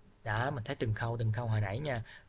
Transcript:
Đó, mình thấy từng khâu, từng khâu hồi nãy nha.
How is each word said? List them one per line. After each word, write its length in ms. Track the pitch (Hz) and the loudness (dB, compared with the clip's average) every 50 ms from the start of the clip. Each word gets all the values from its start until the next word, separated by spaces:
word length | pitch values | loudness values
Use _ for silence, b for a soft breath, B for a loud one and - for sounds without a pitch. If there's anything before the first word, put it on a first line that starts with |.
| - - - - - | -20 -20 -20 -10 -4
Đó, 260 | 113 104 110 120 135 | -2 0 2 2 0
mình 140 | 147 135 107 | 0 -2 -4
thấy 120 | - 143 | -4 -2
từng 180 | - 131 117 107 | 0 0 0 2
khâu, 220 | - 120 117 117 117 | 2 0 0 0 2
từng 140 | 120 113 104 | 2 2 2
khâu 140 | 117 120 | 2 2
hồi 140 | 113 110 107 | 2 2 2
nãy 180 | 104 98 95 127 | 2 2 0 -2
nha. 260 | 151 151 131 117 113 B B B B | -2 -2 -2 -2 -4 B B B B